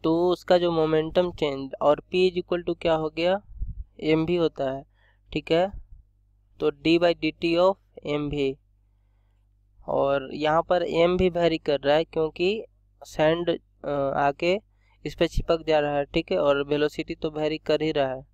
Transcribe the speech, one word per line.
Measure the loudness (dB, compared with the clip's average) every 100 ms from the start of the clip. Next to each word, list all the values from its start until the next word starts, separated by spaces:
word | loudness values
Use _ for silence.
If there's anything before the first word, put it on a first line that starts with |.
तो | 0 0 0
उसका | 0 2 2
जो | 4
मोमेंटम | 0 2 0 0 0 0
चेंज | -2 -4 -4 -8 -2
और | 2 2 0
P | 0 2
is | 0
equal | -4 -4
to | -4 -4
क्या | 0
हो | 0 -2
गया, | -2 0 -2 -4 -10 -10 -8 -14 _
एम | 0 0 2
भी | 0
होता | -2 -2 -6
है, | -6 -12 _ _ _ _
ठीक | -8 0
है। | 0 0 -4 -16 -20 -20 _ _ _ _ _
तो | -4 0
D | 2 4
by | 4
D | 2 -2 -2
T | -2 4
of | 2 2 _ -14 -6
एम | -4 -4
भी, | -2 -2 -4 _ _ _ _ _ _ _ _ _ _ _ _ -6
और | -2 0 -2 -4
यहाँ | -4 0 0
पर | 2 0
एम | 0 2 2 4
भी | 0
वेरी | 2 0 0
कर | -2 -2
रहा | 2 2
है |
क्योंकि | 2 -2 -4 0 -2 -2 -8 _ _ _
सैंड, | -16 0 2 2 0
अ, | -2 _ _ -6
आके | -2 -2 0 0 0 -2 -2 _ _ _ _
इस | -12
पे | -2 0
चिपक | 0 0 -2 2
जा | 2
रहा | 2 -2
है, | -2
ठीक | -2 -2
है, | 0
और | 2 2
वेलोसिटी | 2 0 0 -2 -10
तो | -6 -8
वेरी | -4 -4 -4
कर | -2 0
ही | 0
रहा | 0 -2
है। | -4 -12